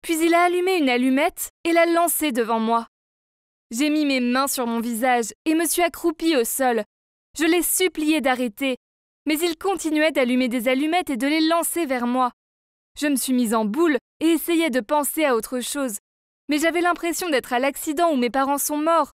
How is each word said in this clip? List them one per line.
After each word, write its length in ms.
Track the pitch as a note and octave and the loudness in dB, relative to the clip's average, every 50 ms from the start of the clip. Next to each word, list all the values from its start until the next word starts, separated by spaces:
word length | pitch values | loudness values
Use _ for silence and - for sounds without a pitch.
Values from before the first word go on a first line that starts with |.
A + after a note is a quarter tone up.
Puis 160 | - - E4+ | -4 -4 -2
il 160 | D#4 D#4+ E4+ E4+ | 0 2 2 4
a 100 | E4+ F4 | 4 4
allumé 340 | F4+ F4 F4+ F4 F#4 F#4+ | 2 2 0 0 0 2
une 100 | F4+ D4+ | 2 2
allumette 640 | C4 A#3+ A#3+ B3 C4 C4 C4+ D4+ F4+ - - - - _ _ _ | 2 2 2 2 2 2 2 0 0 -2 -4 -12 -12 _ _ _
et 80 | E4 E4 | 0 2
l'a 140 | E4+ E4+ | 4 4
lancée 440 | E4+ E4+ E4+ F4 E4+ - - D#4 D4+ | 4 2 2 2 0 0 -2 -2 -2
devant 300 | A#3 B3+ A#3 G#3 A#3 A3+ | 0 0 0 0 0 0
moi. 260 | A3 A3 A#3 A3+ A3+ - _ _ _ _ _ _ _ _ _ _ _ _ _ _ _ _ | 0 0 0 -2 -2 -6 _ _ _ _ _ _ _ _ _ _ _ _ _ _ _ _
J'ai 200 | A#3 A3+ D4 D4+ | -4 -2 0 0
mis 160 | D4 D#4 D4+ | 2 0 0
mes 160 | C#4+ C4+ B3+ | 2 0 0
mains 260 | B3 A#3+ B3 C4 C#4 | 0 0 0 0 0
sur 180 | C#4 - - B3 | -2 -2 -4 -2
mon 140 | A#3 A#3 A#3 | -2 -2 -4
visage 540 | A3+ A#3+ A#3 G#3+ A#3+ C4 B3 A#3+ A#3 - - _ _ | -4 -4 -4 -2 0 2 2 2 0 -4 -8 _ _
et 100 | D#4 D#4+ | 0 0
me 120 | D#4+ E4+ | 2 0
suis 160 | D#4 - - | 0 2 2
accroupie 560 | F4 E4+ E4+ - - E4+ E4 _ E4 D#4+ E4 | 0 0 0 -2 -2 -2 -2 _ 0 0 2
au 80 | C4 A#3 | 2 0
sol. 400 | - - - C4+ B3+ A#3+ A3+ G#3 _ _ _ _ _ _ _ _ _ _ | 0 -2 0 0 0 0 0 -4 _ _ _ _ _ _ _ _ _ _
Je 60 | - D4+ | -2 2
l'ai 180 | E4 E4 F4+ | 2 2 2
supplié 600 | D#4+ - - - F#4 F#4 - - D4+ D4+ D#4+ D#4 | 2 0 0 0 0 0 0 -2 0 0 0 2
d'arrêter, 560 | A#3 C4+ B3+ A#3 B3+ A#3+ G#3 - C#4 C4+ B3 - _ _ _ _ _ _ _ _ _ | 2 0 0 0 -2 -4 -4 -4 -4 -4 -4 -4 _ _ _ _ _ _ _ _ _
mais 120 | C#4+ D#4 D4 | -4 -2 0
il 180 | E4+ F4 E4 | 0 -2 -2
continuait 560 | _ - F#4 G4 E4 - D#4+ D4+ D4+ D4+ D#4+ C#4 | _ -2 -4 -2 -2 -2 -2 0 2 2 2 2
d'allumer 340 | D4 C4 A#3+ B3+ B3 C4 | 2 0 2 2 0 0
des 220 | B3 A3+ B3+ G#3 C4 | 0 -2 -2 0 0
allumettes 400 | C4 C4 D4 D#4 E4 F4+ F4+ - | 0 0 0 0 0 0 0 -2
et 80 | C#4+ | -4
de 100 | A3 B3+ | -2 0
les 140 | C#4+ D4+ D#4+ | 0 0 2
lancer 440 | D#4 D#4 E4 E4+ D#4+ - - E4+ E4+ | 2 2 2 0 0 -2 -2 -4 -2
vers 220 | C4 C4+ B3 A#3+ | -2 -2 -2 -2
moi. 240 | A#3+ B3 B3+ B3+ A#3+ - _ _ _ _ _ _ _ _ _ _ _ _ | -2 0 0 -2 -2 -4 _ _ _ _ _ _ _ _ _ _ _ _
Je 100 | - C#4+ | -4 -2
me 100 | D4+ C#4+ | -2 0
suis 160 | B3 - - B3+ | -2 0 0 0
mise 200 | B3 B3 G#3+ A3+ | 0 2 2 0
en 120 | A3+ A3 | 0 0
boule 320 | G#3 G#3 D4 E4+ E4+ D4 A#3 _ _ _ _ | -2 0 2 2 2 2 0 _ _ _ _
et 60 | - | 0
essayais 420 | D#4+ E4+ D4+ - - E4+ D#4+ E4 D#4+ | 2 2 2 0 0 0 0 0 2
de 100 | A#3 B3+ | 0 -2
penser 460 | A3 - D4 D4 C#4+ C#4 - D#4 D#4 | -2 0 0 0 0 -2 -2 0 2
à 100 | C#4+ B3 | 2 2
autre 240 | A3+ A3 - - B3 | 0 -2 -4 -8 -8
chose. 380 | A#3 - - C#4+ C#4 B3+ G3+ - _ _ _ _ _ _ _ _ _ | -6 -6 -6 -4 -4 -6 -6 -10 _ _ _ _ _ _ _ _ _
Mais 120 | - C#4+ D4+ | -4 -2 0
j'avais 200 | D4 E4 D#4 F4 | 0 0 0 0
l'impression 500 | E4+ F4 E4+ E4 - E4+ D#4 - F#4 F4+ | 0 0 -2 -2 -2 -4 -4 -4 -4 -2
d'être 220 | D4+ B3 A#3 - | -2 -2 -2 -2
à 80 | B3+ A#3+ | -4 -2
l'accident 500 | B3+ C#4 C#4 - - D#4+ D4+ C#4 E4+ E4+ | -2 -2 -4 -4 -8 -6 -2 0 2 2
où 60 | D#4 | 2
mes 140 | B3+ A#3+ A#3+ | 0 0 0
parents 280 | G#3 C4+ C4+ C4+ C#4+ | 0 0 0 0 -2
sont 200 | C#4 - - D4 | -2 -2 -4 -4
morts. 340 | D4 D4+ D#4+ E4 E4 D4 - _ | -2 0 2 2 2 0 -2 _